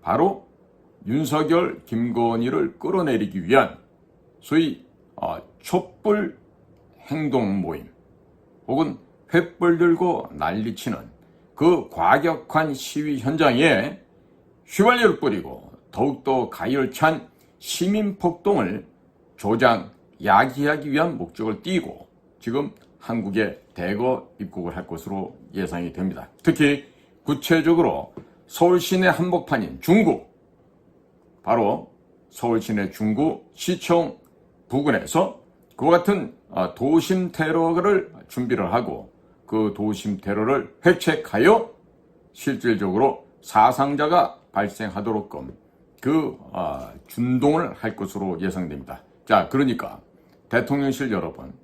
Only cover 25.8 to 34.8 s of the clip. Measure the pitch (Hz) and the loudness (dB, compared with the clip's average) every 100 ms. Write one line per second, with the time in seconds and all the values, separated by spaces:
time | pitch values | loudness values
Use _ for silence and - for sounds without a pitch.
25.8 | 87 82 95 92 - _ - - 147 143 | -8 -6 -6 -6 -16 _ 0 2 2 0
26.8 | - _ _ _ - 143 - 160 156 170 | -6 _ _ _ -6 -6 2 2 4 4
27.8 | 135 71 - - - _ _ - 170 180 | 4 0 -8 -16 -20 _ _ 2 4 4
28.8 | 175 185 185 156 180 175 - 131 95 - | 2 2 2 2 0 -2 -2 -4 -4 -8
29.8 | - 190 185 - - _ _ _ _ _ | 4 4 6 0 -6 _ _ _ _ _
30.8 | _ _ _ _ _ _ - 117 104 101 | _ _ _ _ _ _ 0 2 2 -2
31.8 | - _ _ _ _ - 120 113 - 107 | -8 _ _ _ _ -6 0 0 0 -4
32.8 | 92 - 107 110 151 - - - - 180 | -4 -4 -2 0 0 -2 -14 -10 -4 -4
33.8 | - 170 160 - _ _ _ _ _ 131 | 2 2 2 -8 _ _ _ _ _ -2